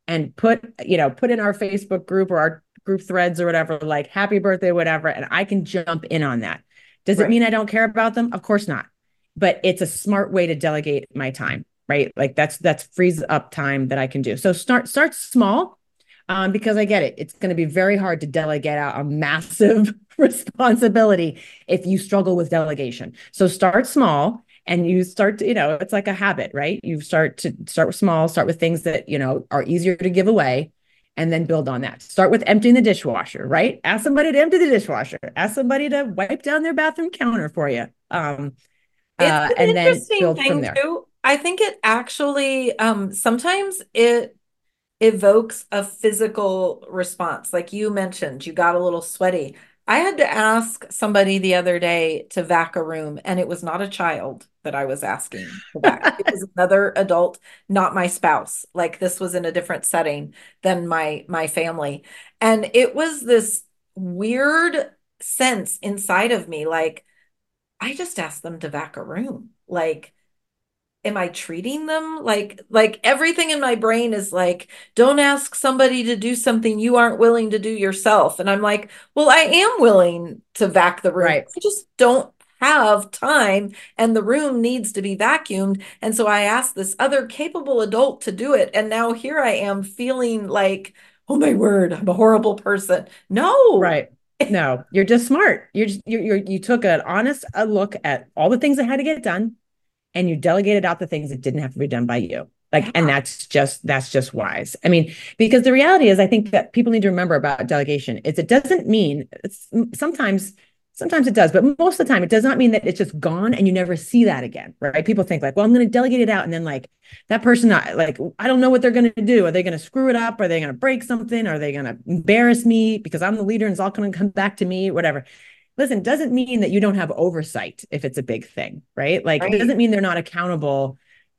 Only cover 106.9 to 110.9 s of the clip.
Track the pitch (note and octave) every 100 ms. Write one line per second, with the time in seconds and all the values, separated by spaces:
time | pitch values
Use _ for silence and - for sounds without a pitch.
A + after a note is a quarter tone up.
106.9 | A3+ G3 F3 F3+ D3 C#3+ C3+ B2+ D3 C#3+
107.9 | C#3+ C3 A2 D3+ D#3 D#3+ B3+ C#4 F4+ A3+
108.9 | A3 D#3+ C#3+ - - G3+ - - A3+ A#3
109.9 | - D4 E4 A3 G3 G3 - _ _ _